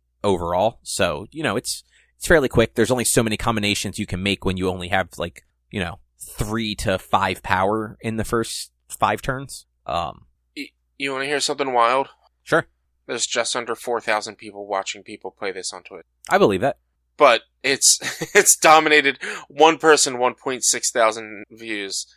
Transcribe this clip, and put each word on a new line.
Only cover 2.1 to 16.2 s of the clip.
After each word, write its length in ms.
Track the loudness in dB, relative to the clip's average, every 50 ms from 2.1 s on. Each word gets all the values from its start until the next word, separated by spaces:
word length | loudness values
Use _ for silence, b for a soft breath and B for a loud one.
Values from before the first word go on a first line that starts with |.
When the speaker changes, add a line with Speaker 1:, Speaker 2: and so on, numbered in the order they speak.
| _ _
Speaker 1:
it's 80 | 0 4
fairly 220 | 4 4 4 4
quick. 240 | 2 2 2 2 2
There's 160 | 0 2 2
only 140 | 2 0 0
so 160 | 0 2 2
many 160 | 2 0 -2 -2
combinations 640 | -2 -2 -2 0 0 0 -2 -2 -4 -6 -6 -8
you 80 | -8 -6
can 160 | -6 -4 -2
make 200 | -2 -2 -2 -2
when 140 | -4 -4 -2
you 120 | -2 -4
only 180 | -4 -4 -4 -2
have, 220 | -2 -2 -2 -4 -6 -8
like, 260 | -8 -8 -8 -14 -20 _ _ _ _ _
you 100 | -8 -8
know, 200 | -6 -8 -8 -12 _ _ _ _
three 540 | -20 -16 -8 -8 -6 -4 -4 -4 -4 -6 -6
to 220 | -4 -2 -2 -2 -2
five 460 | -2 -2 -2 -2 0 -2 -4 -6 -4
power 540 | -2 0 2 2 2 0 -2 -4 -8 -12 -10
in 140 | -8 -6 -6 -6
the 60 | -4
first 480 | -2 -2 -2 -2 -4 -6 -10 -12 -14 _ _ _ _
five 320 | -4 0 0 0 0 0
turns. 460 | -2 -6 -6 -6 -10 -12 -16 -20 -20 _ _ _ _
Um, 400 | -6 -4 -4 -4 -6 -8 -14 -20 _ _ _ _ _ _ -16
Speaker 2:
Y-, 120 | -16 -16 _ _ _ _ _ -8
you 140 | -8 -6
wanna 140 | -6 -6 -4
hear 140 | -4 -2 -2
something 320 | -2 -4 -4 -4 -4 0 2
wild? 340 | 4 4 4 4 2 0 -4 -8 _ _ _ _ _ _
Speaker 1:
Sure. 240 | 0 0 0 0 -2 _ _ _ _ _ _ _
Speaker 2:
There's 220 | -10 -6 -6 -6 -4
just 280 | -2 -2 -2 -2 -2
under 200 | -4 -4 -6 -8
four 240 | -8 -6 -6 -6 -4
thousand 380 | -2 -2 -2 -2 -2 -6 -12 -16
people 280 | -18 -16 -16 -14 -8
watching 380 | -4 -4 -4 -4 -6 -10 -12 -14
people 260 | -16 -16 -14 -14 -14
play 220 | -12 _ -8 -8
this 200 | -8 -8 -10 -12 -12
on 100 | -12 -16
Twitch. 220 | -18 -20 -20 -20 _ _ _